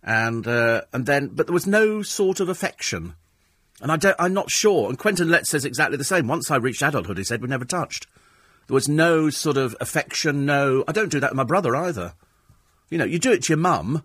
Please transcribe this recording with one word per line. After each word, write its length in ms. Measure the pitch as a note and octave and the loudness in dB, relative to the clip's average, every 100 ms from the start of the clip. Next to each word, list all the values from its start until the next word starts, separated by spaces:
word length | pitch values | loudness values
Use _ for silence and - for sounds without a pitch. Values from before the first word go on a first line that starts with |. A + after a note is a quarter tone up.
And, 420 | - A2+ A2+ A#2 A2 | -2 0 0 -2 -2
uh, 340 | A#2+ A#2 A2+ - | 2 2 2 -2
and 140 | B2 B2+ | -6 0
then, 220 | C#3+ C#3+ | 0 0
but 180 | - - | -2 0
there 80 | |
was 140 | F3 F3+ | 0 2
no 340 | G#3 G#3+ G#3+ | 2 4 0
sort 380 | G3+ - F#3+ F#3 | -4 0 0 2
of 80 | F3+ | -2
affection. 640 | F#3 G3 - - F#2 E2 - _ _ _ _ _ _ | -2 -6 -6 -6 -6 -8 -14 _ _ _ _ _ _
And 120 | C3 | -2
I 40 | D#3+ | 2
don't, 200 | G3 - | 2 2
I'm 160 | F3 | 0
not 160 | F#3+ - | 0 -2
sure. 380 | - G#3+ F3+ G#2+ | 2 4 4 2
And 100 | B2+ | 0
Quentin 320 | G#3 F#3+ E3 | -2 0 2
Letts 200 | E3+ - | 2 2
says 140 | D3+ | -2
exactly 320 | C#3 C3 D3+ C#3+ | -2 -2 -2 -2
the 60 | |
same. 240 | C#3 F#3 B2 | -2 0 0
"Once 240 | D#3+ - | -2 0
I 60 | C#3+ | 0
reached 260 | A#2+ A#2 | 0 0
adulthood," 360 | C#3+ C#3+ F2+ F#2 | -2 -2 -4 -6
he 40 | |
said, 200 | G2 A#2 | -4 -4
"we 60 | B2 | -4
never 160 | C3+ | -6
touched." 440 | B2 F3 C#3+ - - _ _ _ _ _ _ | -4 -4 -4 -8 -14 _ _ _ _ _ _
There 80 | |
was 140 | C3 C3 | 0 2
no 420 | D3+ E3 D#3+ D#3 | 2 4 4 2
sort 260 | C#3 D#3+ C#3 | 0 0 0
of 200 | C3 A2 | 0 -4
affection, 680 | B2 D#3+ - - D#3+ C#3+ C#3 | -4 -4 -4 -2 -2 0 0
no, 360 | C#3+ C#3 C3+ - | 2 2 2 0
I 40 | |
don't 200 | E3+ G#3+ | -2 0
do 80 | D3 | 0
that 100 | C3 | -2
with 60 | C3+ | -2
my 80 | |
brother 320 | B2 F3 E3 B2 | 0 0 2 0
either. 380 | F3+ C3+ F2 - _ _ _ _ _ _ _ | -2 -4 -8 -12 _ _ _ _ _ _ _
You 80 | E3 | -2
know, 60 | |
you 160 | A2 E3 | 0 0
do 120 | B3 | 2
it 120 | A3+ | 2
to 80 | B2 | 2
your 60 | D#3 | 0
mum 440 | F3 C#3 E2 D3+ | 2 0 -2 -4